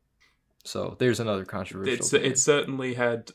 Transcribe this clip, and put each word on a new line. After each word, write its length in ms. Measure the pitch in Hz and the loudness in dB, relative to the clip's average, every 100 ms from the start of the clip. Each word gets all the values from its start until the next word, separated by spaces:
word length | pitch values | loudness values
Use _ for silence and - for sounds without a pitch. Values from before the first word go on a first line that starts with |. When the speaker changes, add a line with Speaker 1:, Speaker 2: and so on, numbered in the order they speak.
| _ _ _ _ _ _ | _ _ _ _ _ _
Speaker 1:
So 320 | - 113 98 101 | -10 -6 -6 0
there's 220 | 127 113 | 2 2
another 240 | 113 98 | 0 -2
controversial 500 | 95 101 95 98 113 | -4 -8 -8 -6 -4
Speaker 2:
It's, 180 | 120 - | -2 2
Speaker 1:
opinion. 200 | 143 135 | 2 2
Speaker 2:
it 60 | 131 | 2
certainly 560 | - 147 - 135 131 | 4 4 2 -4 -4
had 360 | 123 120 117 - | 0 0 0 -4